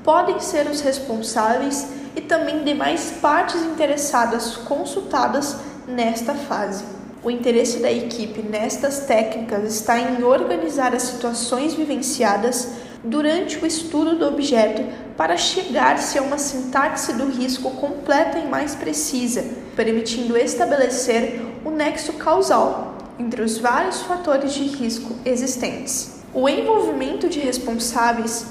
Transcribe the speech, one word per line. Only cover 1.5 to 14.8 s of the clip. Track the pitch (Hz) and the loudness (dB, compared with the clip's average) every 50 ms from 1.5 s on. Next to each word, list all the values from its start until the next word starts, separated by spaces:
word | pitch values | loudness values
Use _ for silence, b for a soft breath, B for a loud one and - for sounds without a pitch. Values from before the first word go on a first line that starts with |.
| 240 262 285 277 277 - - B B B B B B | 4 2 2 0 -2 -4 -4 B B B B B B
e | 330 | -8
também | - - 339 320 311 294 302 311 294 | -2 0 2 2 2 0 0 0 0
demais | 294 277 247 277 285 339 - - - - - | 0 0 2 2 0 0 0 -2 -6 -4 0
partes | - 294 302 349 359 - - 339 330 | 2 4 4 4 2 2 0 -2 -2
interessadas | 330 311 320 302 277 294 285 - - - 240 233 226 233 233 - - - | -2 0 2 2 2 2 0 0 0 2 2 2 2 0 -2 -2 -4 -6
consultadas | - - - 285 302 359 - - 403 381 - 302 262 240 233 226 285 285 - - B B B B B B | -6 -4 -2 -2 -2 -2 -2 -4 -6 -4 0 0 2 2 2 2 0 0 -2 -4 B B B B B B
nesta | 254 254 240 226 226 233 - 233 285 285 | -6 -2 0 0 0 0 0 -2 -2 -2
fase. | 285 - - - 196 208 196 190 190 - - - - - - - - | -4 -2 -4 -4 -2 -2 -4 -4 -6 -8 -10 -12 -12 -14 -14 -12 -6
O | - 233 | -4 -4
interesse | 247 240 240 247 233 233 - - - 233 | -2 0 2 4 4 6 4 4 2 2
da | 233 240 | 2 2
equipe | 233 240 240 - - 226 208 - - 214 | 2 0 -2 -4 -4 -6 -6 -6 -6 -6
nestas | 208 208 214 208 220 254 - - 285 277 277 - | -6 -4 -2 -2 -2 -2 -2 -2 -2 -2 -2 -2
técnicas | - - 233 220 - - - 233 226 - 214 202 214 220 226 | 0 2 4 4 4 2 -2 -4 -4 -2 -2 -2 -2 -2 -2
está | - - 247 233 240 | -2 0 2 2 2
em | 247 254 254 240 247 | 2 0 0 2 4
organizar | 247 269 - - - 349 330 330 311 277 277 254 247 247 | 6 6 6 4 2 0 0 0 -2 0 0 0 2 2
as | - | 0
situações | - - - - 240 240 233 - - - 262 247 294 320 320 | -2 -2 -4 -4 -4 -2 -2 -2 -2 -2 0 0 0 0 0
vivenciadas | 320 311 294 262 247 - - - - 226 208 202 202 220 247 254 - - - B B B B B B B | 0 -2 0 -2 -2 -2 -2 0 2 4 4 4 4 2 2 0 0 -4 -6 B B B B B B B
durante | 226 233 302 302 302 320 359 415 - - | -2 0 2 2 2 2 2 0 -2 -4
o | - 330 | -2 -2
estudo | 330 - - - - - 302 320 320 330 | -2 -2 -2 -4 -2 0 2 2 2 2
do | 330 285 | 2 2
objeto | 277 - 285 269 - 247 226 214 196 - 240 | 2 2 0 0 2 4 4 4 4 2 -2